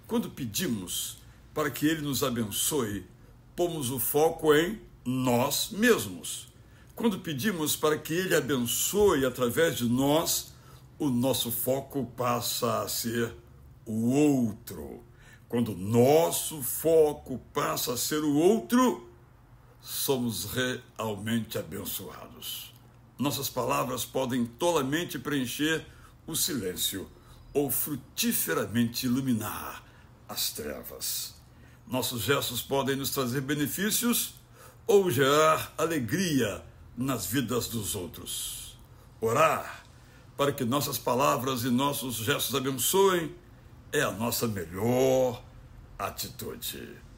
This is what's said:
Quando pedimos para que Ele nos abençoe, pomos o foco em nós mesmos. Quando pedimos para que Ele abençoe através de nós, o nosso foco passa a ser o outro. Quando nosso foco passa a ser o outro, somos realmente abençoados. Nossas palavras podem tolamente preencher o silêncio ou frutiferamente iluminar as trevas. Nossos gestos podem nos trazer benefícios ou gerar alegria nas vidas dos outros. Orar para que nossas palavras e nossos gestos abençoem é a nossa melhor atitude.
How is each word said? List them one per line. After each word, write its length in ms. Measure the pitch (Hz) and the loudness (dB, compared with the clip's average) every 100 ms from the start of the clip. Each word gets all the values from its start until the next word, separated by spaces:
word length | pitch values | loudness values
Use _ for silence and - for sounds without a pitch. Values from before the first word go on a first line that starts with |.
| - | -2
Quando 220 | 233 175 | -2 -2
pedimos 880 | - 123 98 180 110 87 - - - - - - | -6 -6 -4 -2 -4 -4 -6 -8 -12 -20 -20 -10
para 160 | - 147 | -4 -4
que 160 | 143 147 | 0 0
Ele 160 | 160 | 0
nos 220 | 147 123 | -2 0
abençoe, 800 | 139 120 104 101 - 151 110 101 92 - - - - - | 0 0 -2 -2 0 0 0 -4 -10 -20 -20 -20 -16 -2
pomos 360 | 175 160 123 | -2 -2 -4
o 80 | 131 | -2
foco 540 | - 147 160 165 156 | 0 4 4 4 6
em 280 | 147 175 220 - - | 6 4 -2 -12 -10
nós 680 | 123 131 127 120 139 - - | -4 0 2 4 2 0 -2
mesmos. 760 | 190 240 180 101 87 - - - - - - - - | 2 4 4 2 -8 -10 -12 -14 -20 -20 -20 -20 -2
Quando 240 | 226 190 | 0 0
pedimos 560 | 175 139 214 180 151 - | -6 -4 -4 -2 -2 0
para 220 | 156 151 | 2 0
que 160 | - | -2
Ele 220 | 165 185 160 | -2 2 2
abençoe 920 | 135 135 117 - - 202 202 151 135 | 2 0 0 -2 0 4 4 4 2
através 520 | 127 123 123 165 127 | 0 0 2 2 2
de 80 | 120 | 0
nós, 680 | 123 139 156 175 - - - - - - - | 2 4 2 2 -2 -4 -18 -20 -20 -20 -4
o 120 | 151 | 0
nosso 420 | 120 131 123 120 | 2 2 0 -2
foco 540 | 120 - 135 139 143 120 - | -2 -2 -2 -2 -6 -6 -2
passa 680 | 123 120 - - 120 107 | 0 0 -2 -2 0 0
a 40 | 104 | -2
ser 460 | - 117 117 113 - - - - - 113 | -4 -2 -2 -4 -6 -20 -20 -20 -20 -6
o 260 | 110 117 | -2 2
outro. 920 | 139 151 135 113 101 - 87 71 - - - - - - | 4 6 4 2 -2 -12 -12 -12 -14 -18 -20 -20 -20 -4
Quando 280 | 120 110 90 | -2 -2 -2
nosso 840 | 98 117 127 156 170 - - 156 | 2 6 8 8 6 0 -4 -6
foco 800 | 123 - 160 160 151 147 - 123 - | -6 -2 4 6 6 2 -8 -10 -4
passa 400 | 143 156 151 - | -2 -2 -2 -4
a 40 | 120 | -4
ser 260 | - 151 | -2 0
o 120 | 151 143 | 2 6
outro, 720 | 175 220 - 247 254 - - - - - - - - - | 6 4 4 4 4 2 -10 -20 -20 -20 -20 -20 -20 -20
somos 720 | - - - 131 120 95 101 | -12 -6 -2 0 0 -4 -4
realmente 1040 | 123 127 127 - - 110 98 110 117 107 113 | -2 -2 -4 -10 -8 -6 -6 -2 -2 -2 -8
abençoados. 1160 | 82 98 95 - 85 - - - - - - - - - - - | -8 -10 -8 -10 -10 -14 -16 -14 -12 -12 -14 -20 -20 -20 -20 -6
Nossas 320 | 135 123 135 | -4 -2 -4
palavras 560 | 131 120 143 131 127 - | -4 -2 -2 -2 -4 -4
podem 400 | 139 127 123 117 | -2 -2 -2 -2
tolamente 720 | - 175 160 135 156 175 143 | 0 0 2 0 -2 -2 -6
preencher 680 | 147 147 120 - 151 156 - - - - - | -4 -2 -4 -2 0 0 -4 -20 -20 -18 -8
o 80 | 165 | -2
silêncio 720 | - 127 92 85 - 98 - - - - - | -2 -2 -4 -4 -4 -4 -10 -18 -20 -20 -4
ou 180 | 139 139 | -2 0
frutiferamente 1300 | - - 147 - - 233 202 - 156 117 113 117 - 131 | -2 -4 -6 -8 -2 -2 0 -2 -2 0 0 0 0 0
iluminar 800 | 127 135 110 104 80 73 - - - - - - | 0 0 -2 -2 -8 -10 -12 -18 -20 -20 -20 -12
as 240 | - - | -4 -4
trevas. 840 | - 73 65 - 65 - - - - - - - - - | -4 -8 -10 -12 -8 -6 -6 -8 -14 -20 -20 -20 -20 -6
Nossos 340 | 127 120 123 | -4 -4 -4
gestos 400 | 107 139 123 120 | 0 0 0 -6
podem 340 | - 139 131 135 | -2 0 0 -2
nos 140 | 135 | -2
trazer 320 | - 127 135 | -2 -2 -2
benefícios 920 | 131 147 143 - 208 - 240 233 - - - - - - - | -2 -2 -2 -2 -2 0 0 0 -2 -10 -20 -20 -20 -12 4
ou 240 | 202 180 | 6 6
gerar 640 | 131 135 147 156 151 - - | 4 4 6 6 4 -2 -2
alegria 840 | 160 160 113 185 185 139 110 87 - - - - | -2 0 -2 0 2 2 0 -4 -14 -20 -16 -6
nas 300 | 131 123 - | -4 -2 -2
vidas 420 | 143 117 120 - | -2 0 -2 -2
dos 280 | 113 95 101 | -6 -4 -6
outros. 840 | 85 - - - - - - - - - - - | -8 -12 -10 -8 -8 -10 -16 -20 -20 -20 -20 -4
Orar 640 | 113 120 160 123 - - - - - - - - | 0 4 4 2 -6 -14 -18 -20 -20 -20 -20 0
para 140 | 139 | 0
que 120 | 143 | 0
nossas 340 | 120 143 143 131 | -2 0 -2 -4
palavras 640 | - 123 147 139 123 127 | -2 2 2 2 -2 -2
e 60 | 127 | 0
nossos 460 | 123 143 143 131 113 | 2 0 -2 -6 -4
gestos 400 | 117 139 - 135 | -2 -2 0 -2
abençoem 800 | 135 131 - 190 196 180 156 - - - - - - | -2 -2 2 4 4 4 -2 -10 -20 -20 -20 -20 -4
é 100 | 143 | -2
a 100 | 123 | -2
nossa 360 | 98 117 - 120 | -2 -4 -2 -2
melhor 960 | 98 82 92 113 123 131 131 127 117 - - - - - - | -4 -6 -2 0 4 4 4 2 -2 -14 -20 -20 -20 -20 -10
atitude. 1120 | 95 - 95 - - - - 69 58 - - | -10 -8 -12 -10 -12 -8 -10 -10 -14 -16 -20